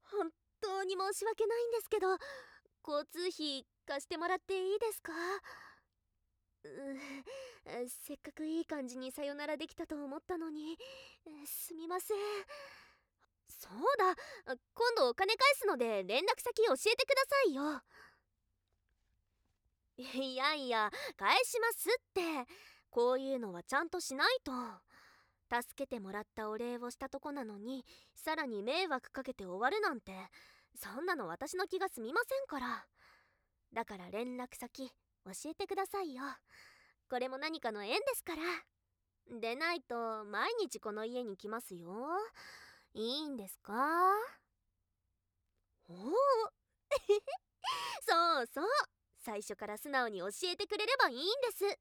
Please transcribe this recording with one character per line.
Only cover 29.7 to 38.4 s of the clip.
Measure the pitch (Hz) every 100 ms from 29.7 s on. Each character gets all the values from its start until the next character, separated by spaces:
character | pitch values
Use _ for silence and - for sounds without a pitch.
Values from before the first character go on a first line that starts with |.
| 415
な | 392
ん | 247
て、 | - 190 190 - - - _ -
そ | 202 220
ん | 359
な | 339
の | 185
私 | 170 294 370
の | 349
気 | 370
が | 381
済 | -
み | 226
ま | 359 494
せ | 539
ん | 554
か | 285
ら。 | 247 233 - _ - _ _ _ _ _ _
だ | 226 226
か | 202
ら | 180
連 | 196 247 247
絡 | 254 -
先 | 247 - 262
教 | _ _ _ 190 190 294
え | 320
て | 392
く | 392
だ | 392
さ | 403
い | 349 254
よ。 | 277 - _ - - - _ _ _
こ | 247
れ | 254
も | 262
何 | 302 320
か | 233
の | 208
縁 | 202 330
で | 554 466
す |
か | -
ら。 | 311